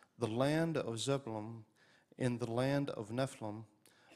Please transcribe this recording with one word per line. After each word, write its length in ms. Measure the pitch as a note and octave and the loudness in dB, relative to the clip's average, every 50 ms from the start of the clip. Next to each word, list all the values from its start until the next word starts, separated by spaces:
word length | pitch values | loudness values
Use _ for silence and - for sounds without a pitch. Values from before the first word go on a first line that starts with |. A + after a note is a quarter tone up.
| - _ _ - | -20 _ _ -2
"The 100 | A#2+ G#2+ | 0 0
land 500 | A2 A#2+ C3+ C#3+ D3+ D#3+ E3 E3 D#3 C3 | 2 2 4 4 4 4 2 2 0 0
of 200 | - A2+ A2+ A2 | -2 -2 -4 -2
Zebulun 680 | A2 C3+ C#3 C3+ - A2+ A2 G#2+ G#2+ A2+ A#2 A2+ A2 - _ _ - - - - _ _ - | 0 0 0 0 0 -4 -4 -4 -6 -6 -10 -12 -14 -18 _ _ -20 -20 -20 -20 _ _ -4
in 220 | - C3 B2 A#2+ A#2 | 0 0 0 2 0
the 120 | A#2+ A2+ | -2 0
land 380 | A2+ B2 C3 C3+ C#3+ C#3+ C#3+ - | 2 2 2 4 4 2 2 0
of 220 | - - G#2+ G2+ | -2 -4 -6 -4
Nephthalim, 560 | A2+ B2+ C3+ C3 - - A2+ G#2+ G#2 A2 A2 - _ _ _ - - - - - - | -2 0 0 0 -2 -6 -6 -6 -6 -8 -10 -14 _ _ _ -20 -20 -20 -20 -20 -18